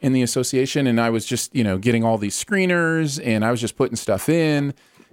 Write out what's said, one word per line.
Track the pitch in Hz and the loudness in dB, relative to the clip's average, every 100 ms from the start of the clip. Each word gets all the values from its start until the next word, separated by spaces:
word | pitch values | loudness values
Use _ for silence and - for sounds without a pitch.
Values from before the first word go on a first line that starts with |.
in | 139 | 0
the | 131 | 2
association, | 120 131 123 131 135 151 135 | 2 0 0 0 0 0 2
and | 117 | 2
I | 117 | 2
was | 113 - | 0 -2
just, | 117 - 135 | -6 -4 -2
you | |
know, | 107 95 | 0 0
getting | 110 117 | 2 2
all | 113 110 | 2 0
these | 101 - | -2 -6
screeners, | - - 185 175 165 160 156 139 123 | -4 0 2 0 0 0 -2 -4 -2
and | 110 | 0
I | 110 | 0
was | 120 | 0
just | 113 - | -4 -2
putting | 131 113 | -2 -2
stuff | - 98 - | -2 -2 2
in, | 165 156 147 143 - _ _ _ | 2 2 0 -2 -6 _ _ _